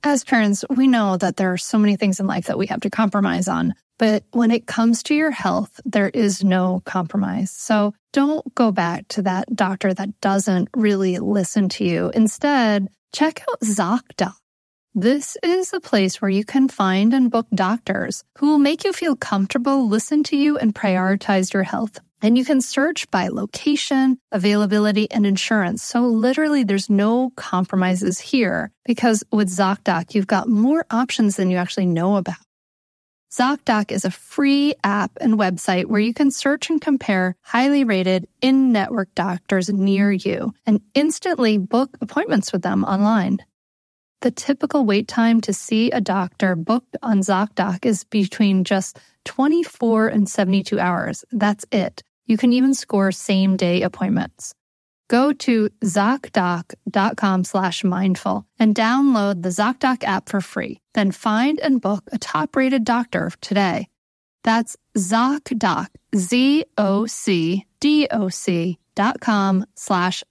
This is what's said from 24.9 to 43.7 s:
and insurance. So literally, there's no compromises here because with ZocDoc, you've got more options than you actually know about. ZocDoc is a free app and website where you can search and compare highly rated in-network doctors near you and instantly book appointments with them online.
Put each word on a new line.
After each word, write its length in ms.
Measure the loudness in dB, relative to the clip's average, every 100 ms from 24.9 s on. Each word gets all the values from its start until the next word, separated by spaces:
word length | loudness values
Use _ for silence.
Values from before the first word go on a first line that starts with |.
| 2 0
and 120 | 2
insurance. 600 | 2 2 0 0 0 -4
So 240 | -4 0 2
literally, 560 | 2 2 2 2 2
there's 260 | 2 0 2
no 400 | 2 4 2 0 -4
compromises 840 | -6 -2 0 0 0 0 -2 -4
here 540 | -2 0 0 -2 -6 _
because 380 | -4 0 2 0 0
with 200 | 0 0
ZocDoc, 680 | 2 0 0 0 -2 -2 -2
you've 100 | 0
got 220 | 0 2
more 360 | 2 4 2 0
options 460 | -2 -2 2 0 2
than 120 | 0
you 100 | 0
actually 280 | -2 -2 0
know 300 | 2 2 0
about. 180 | -2 -10 _ _ _ _ _ _ _ _ _
ZocDoc 600 | -2 0 0 0 0 0
is 120 | -4
a 60 | -4
free 640 | -8 -12 -2 2 2 2 0
app 300 | -2 -2 -4 -2
and 180 | 0 2
website 460 | 2 -2 -2 -2
where 160 | 0 0
you 140 | 0
can 180 | 2 0
search 380 | 0 -2 -2 -2
and 100 | -2
compare 560 | 0 -2 0 0 0 -4
highly 420 | -4 0 2 2
rated 420 | 2 2 2 0 -2 -4
in-network 760 | 2 4 4 2 0 -2 -4
doctors 540 | -4 -4 -4 -2 -2 0
near 420 | 0 2 2 2
you 440 | 2 -2 -4 -4 -6 0
and 140 | 0 _
instantly 600 | 0 0 0 -4 0 0 0
book 400 | 0 0 0 -6
appointments 520 | -8 -4 -2 -2 -2
with 100 | -4
them 220 | -2 -2
online. 540 | -2 0 2 2 0 -4 -6 _ _